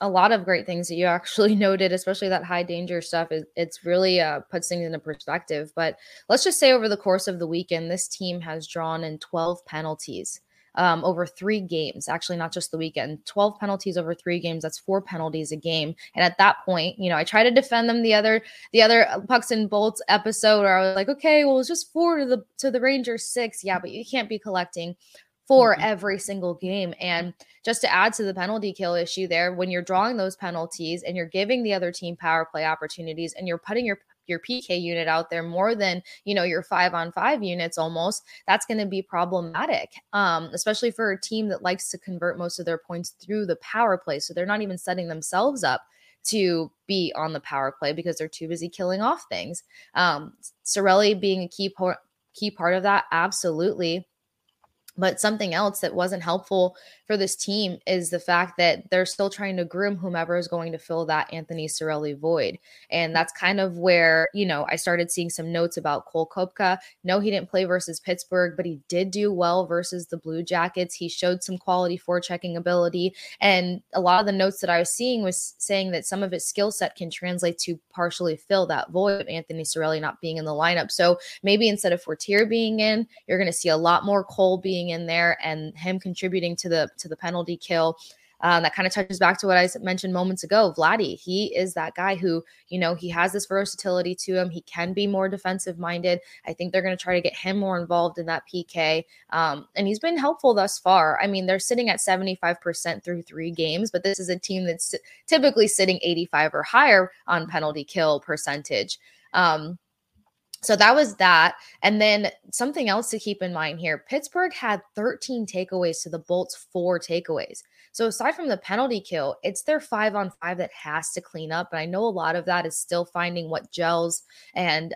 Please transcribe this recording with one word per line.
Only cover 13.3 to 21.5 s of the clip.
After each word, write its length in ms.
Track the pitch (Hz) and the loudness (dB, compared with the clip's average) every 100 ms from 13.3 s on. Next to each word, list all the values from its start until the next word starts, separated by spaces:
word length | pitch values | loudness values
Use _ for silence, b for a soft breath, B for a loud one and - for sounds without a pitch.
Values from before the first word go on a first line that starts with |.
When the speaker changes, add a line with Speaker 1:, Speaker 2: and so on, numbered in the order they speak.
| - 202 208 | 0 0 0
Speaker 1:
penalties 380 | 208 196 196 180 | -4 -4 -4 -4
over 180 | 165 | -4
three 260 | 170 - 175 | -4 -4 -4
games. 220 | 170 165 | -4 -6
That's 140 | 156 - | -8 -8
four 220 | - 190 | -2 -2
penalties 520 | 190 175 160 160 151 | -2 -6 -6 -6 -6
a 40 | 156 | -6
game. 380 | 170 160 151 165 B | -2 -2 -2 -6 B
And 80 | - | 0
at 140 | 180 175 | 2 6
that 220 | 196 - - | 6 6 0
point, 320 | 180 165 - | -2 -2 -2
you 100 | 185 | 0
know, 80 | 160 | 0
I 80 | |
try 200 | 165 214 | 2 4
to 60 | 233 | 6
defend 380 | 240 269 233 233 | 6 4 2 2
them 140 | 233 | 2
the 100 | 226 | 4
other, 300 | 214 214 220 214 B B | 4 4 2 0 B B
the 80 | 220 | 8
other 240 | 220 233 220 - 202 | 8 10 6 4 2
Pucks 240 | 247 233 | 2 2
and 200 | 226 214 | -2 0
Bolts 320 | 208 214 214 - | 2 2 0 2
episode 520 | 202 214 214 214 214 | 2 2 2 6 6
where 160 | 202 185 | 6 6
I 120 | 190 | 4
was 80 | 190 | 2
like, 120 | 196 | 0
"Okay, 380 | 285 320 302 | 0 4 6
well, 120 | 285 | 6